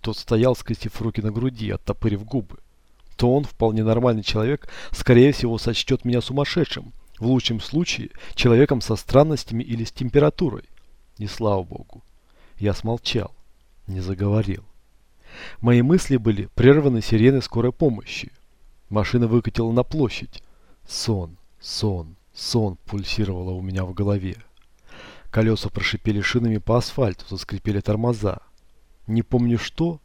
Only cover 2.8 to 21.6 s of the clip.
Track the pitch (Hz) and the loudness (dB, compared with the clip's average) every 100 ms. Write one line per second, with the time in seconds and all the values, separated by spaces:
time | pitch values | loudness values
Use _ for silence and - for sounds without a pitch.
2.8 | _ _ - - 123 135 143 - 113 110 | _ _ -20 -2 2 2 0 0 0 2
3.8 | 110 113 123 113 101 110 110 151 - - | 2 2 2 0 -2 -2 0 -2 -6 -14
4.8 | - - - 120 135 135 123 113 - 110 | -8 -4 6 8 8 6 -2 -2 -2 -4
5.8 | - 131 123 120 - 135 143 - 147 - | -2 -2 0 -2 -2 -4 -2 0 -2 -4
6.8 | 110 - - - 113 131 - 113 - 151 | -12 -18 -20 -4 2 2 2 -4 -2 -2
7.8 | 175 - 113 - - - 127 117 143 131 | -2 -4 -8 -12 -10 2 6 8 6 4
8.8 | - 107 - 131 156 147 - 113 - 113 | 0 -4 2 4 4 0 -4 -6 -4 -6
9.8 | 113 - 127 143 151 - 185 - - - | -6 -6 0 2 2 2 -4 -4 -12 -20
10.8 | - - - - 104 - 110 98 87 - | -20 -20 -20 -12 -10 -2 0 0 -2 -12
11.8 | - - - - _ _ - - 101 87 | -14 -20 -20 -20 _ _ -20 -4 -2 -2
12.8 | 110 117 - 120 - - - - _ - | -2 -4 -2 -4 -4 -12 -20 -20 _ -20
13.8 | - 95 90 95 101 107 98 95 - - | -10 -8 -6 -2 0 2 0 -4 -10 -20
14.8 | _ _ _ _ - - - - 117 120 | _ _ _ _ -20 -18 -16 -2 4 6
15.8 | 123 180 - 131 110 101 - - 123 147 | 6 2 2 0 2 0 -4 6 8 8
16.8 | 143 117 104 113 117 135 - 117 120 - | 4 0 2 4 6 4 -2 -2 -2 2
17.8 | 156 110 - - - - - _ - - | 0 0 -8 -12 -12 -18 -20 _ -20 -20
18.8 | - 101 101 123 117 117 113 117 113 117 | -4 -2 0 2 4 2 2 -2 0 0
19.8 | 123 156 123 - - - - - _ - | 0 0 -2 -2 -12 -14 -20 -20 _ -20
20.8 | - - - 104 85 87 - - | -12 -8 -4 -4 -4 -14 -20 -20